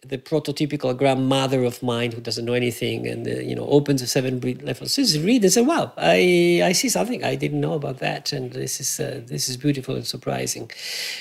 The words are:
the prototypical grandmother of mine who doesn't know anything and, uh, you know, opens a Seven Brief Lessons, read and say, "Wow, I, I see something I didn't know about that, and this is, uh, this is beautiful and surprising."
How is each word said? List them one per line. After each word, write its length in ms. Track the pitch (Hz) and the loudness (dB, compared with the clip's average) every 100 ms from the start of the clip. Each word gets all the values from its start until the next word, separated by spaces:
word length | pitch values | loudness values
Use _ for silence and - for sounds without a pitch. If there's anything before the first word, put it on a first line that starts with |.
the 140 | 127 131 | -10 -10
prototypical 800 | - 156 151 - 147 147 131 123 | -2 -2 0 -2 -2 0 -2 2
grandmother 680 | 139 131 131 135 135 135 | 2 4 2 2 2 2
of 180 | 123 117 | 0 -2
mine 300 | 123 117 120 | -2 -2 -2
who 80 | 117 | -4
doesn't 240 | 117 110 | -6 -6
know 80 | 117 | -2
anything 560 | 123 120 113 117 120 120 | 0 0 -2 -4 -4 -4
and, 180 | 117 120 | -6 -4
uh, 140 | 123 | -4
you 160 | 127 120 | -4 -4
know, 100 | 117 | 4
opens 360 | 143 147 139 | 4 6 0
a 40 | 123 | 2
Seven 320 | 139 127 127 | 0 0 -2
Brief 240 | 127 123 | -4 -4
Lessons, 560 | - 127 - - 262 151 | -6 -6 -4 0 2 2
read 240 | 175 254 | 4 6
and 100 | 190 | 6
say, 100 | 220 | 6
"Wow, 300 | 247 320 - - | 4 2 -2 0
I, 640 | 165 185 180 175 175 175 | 2 6 6 6 6 6
I 100 | 175 | 4
see 160 | 175 254 | 2 0
something 360 | 180 208 247 | 0 -2 -2
I 100 | 123 | -2
didn't 260 | 135 147 147 | -2 -2 -2
know 120 | 147 | -2
about 260 | 160 139 131 | -2 -4 -6
that, 340 | 156 151 - | -6 -6 -6
and 200 | 143 127 | -6 -6
this 260 | 127 135 - | -8 -6 -6
is, 220 | 135 - | -6 -4
uh, 220 | 127 127 120 | -6 -6 -8
this 220 | 147 135 | -6 -4
is 80 | 127 | -2
beautiful 400 | 143 135 127 131 | 0 0 -2 -6
and 100 | 120 | -6
surprising." 640 | 127 135 127 127 - 113 - - - - - | -8 -6 -4 -4 -6 -10 -12 -10 -8 -8 -8